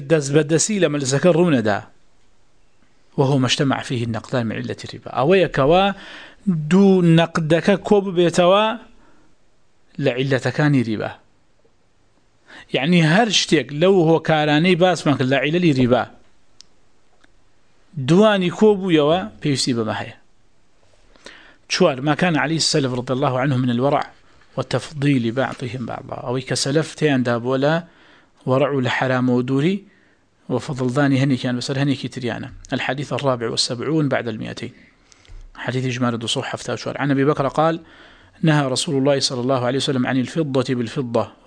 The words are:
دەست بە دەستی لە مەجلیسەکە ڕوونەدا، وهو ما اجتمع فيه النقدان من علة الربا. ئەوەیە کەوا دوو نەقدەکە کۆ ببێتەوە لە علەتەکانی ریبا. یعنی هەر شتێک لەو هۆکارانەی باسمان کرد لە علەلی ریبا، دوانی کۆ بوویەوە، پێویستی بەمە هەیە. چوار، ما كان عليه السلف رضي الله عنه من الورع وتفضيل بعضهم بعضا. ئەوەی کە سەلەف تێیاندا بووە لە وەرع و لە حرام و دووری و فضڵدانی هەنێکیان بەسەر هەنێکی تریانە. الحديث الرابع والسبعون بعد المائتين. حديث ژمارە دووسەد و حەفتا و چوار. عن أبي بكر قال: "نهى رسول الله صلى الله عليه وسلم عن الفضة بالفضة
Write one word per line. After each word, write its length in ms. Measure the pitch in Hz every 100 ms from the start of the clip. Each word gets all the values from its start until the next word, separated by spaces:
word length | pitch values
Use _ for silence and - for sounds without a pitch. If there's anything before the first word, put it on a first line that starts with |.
| 139
دەست 180 | 160 139 151
بە 80 | 151
دەستی 280 | 160 - 208
لە 40 | 160
مەجلیسەکە 360 | 147 127 139 180 160
ڕوونەدا، 420 | 180 131 107 101 - - - _ _ _ _ _ _ _ _ _ _ -
وهو 200 | 135 139
ما 100 | 127
اجتمع 340 | - 139 113
فيه 220 | - 127 120
النقدان 400 | 110 - 127 113
من 80 | 107
علة 220 | 120 - -
الربا. 240 | - - -
ئەوەیە 320 | 139 190 160 147
کەوا 380 | 135 180 202 196 - - - - 202 160 151
دوو 460 | 185 196 185 170 165
نەقدەکە 580 | 165 - 156 165 202 196 -
کۆ 100 | 208 196
ببێتەوە 600 | 170 170 170 175 196 220 226 - - - - - _ _ _ _ _ _ -
لە 120 | 139 123
علەتەکانی 640 | 135 131 127 131 147 139 113
ریبا. 220 | 101 98 - _ _ _ _ _ _ _ _ _ _ _ _ _ - -
یعنی 280 | 139 143 175 156 185
هەر 140 | 233
شتێک 380 | - - 156 123 147
لەو 140 | 185 196 160
هۆکارانەی 680 | 160 160 156 151 151 185 175
باسمان 420 | 185 165 156 131
کرد 120 | 127
لە 100 | 139 143
علەلی 280 | 175 175 131
ریبا، 280 | 120 120 - - - - _ - - _ _ _ _ _ _ _ _ _ _ _ _ 147 131
دوانی 440 | 175 214 196 175
کۆ 180 | - 214 202
بوویەوە، 400 | 185 156 147 175 214 -
پێویستی 320 | 151 131 139 117
بەمە 180 | 107 92
هەیە. 140 | 76 - _ _ _ _ _ _ _ _ _ _ - - - _ -
چوار، 320 | - 175 127
ما 140 | 147 139
كان 200 | 180 147
عليه 200 | 139 160
السلف 360 | - 156 131
رضي 200 | 127 127
الله 260 | 127 143 127
عنه 180 | 143 127
من 120 | 127
الورع 360 | 120 139 139 - - _ _ _ -
وتفضيل 760 | 127 127 - 147 143 135 117
بعضهم 540 | 127 123 - 123 120 110
بعضا. 300 | - - -
ئەوەی 280 | 131 127 -
کە 60 | 127
سەلەف 320 | 139 151 151 -
تێیاندا 440 | 151 131 123 120
بووە 140 | 120 135
لە 200 | 143 165 170 _ _ _ _ _ 131
وەرع 260 | 131 139
و 80 | 143
لە 60 | 120
حرام 420 | - 131 127 127
و 120 | 123
دووری 440 | 127 135 160 196 - _ _ _ _ _ -
و 100 | 127
فضڵدانی 580 | - 131 127 131 139 131
هەنێکیان 340 | 139 123 127 123
بەسەر 180 | 131 135
هەنێکی 320 | 143 127 127 127
تریانە. 340 | 120 107 127 - -
الحديث 420 | 131 - 135 139
الرابع 360 | 123 139 120 113
والسبعون 600 | 135 - 120 117 160 143
بعد 180 | 120 117
المائتين. 460 | 110 117 117 117 - _ _ _ _ - - - -
حديث 420 | - 127 127 123
ژمارە 180 | 123 113
دووسەد 220 | 110 135
و 40 |
حەفتا 280 | - - -
و 80 | 120
چوار. 200 | 123 120
عن 140 | 143
أبي 140 | 139 139
بكر 220 | 143 135
قال: 320 | 151 160 165 - - - - _ _
"نهى 260 | 160 151 135
رسول 260 | 127 - 139
الله 240 | 139 139
صلى 220 | - 127
الله 240 | 127 131 123
عليه 120 | 135
وسلم 300 | 139 131 123
عن 100 | 131
الفضة 580 | 120 165 151 131 131 123
بالفضة 560 | 110 147 123 117 101 -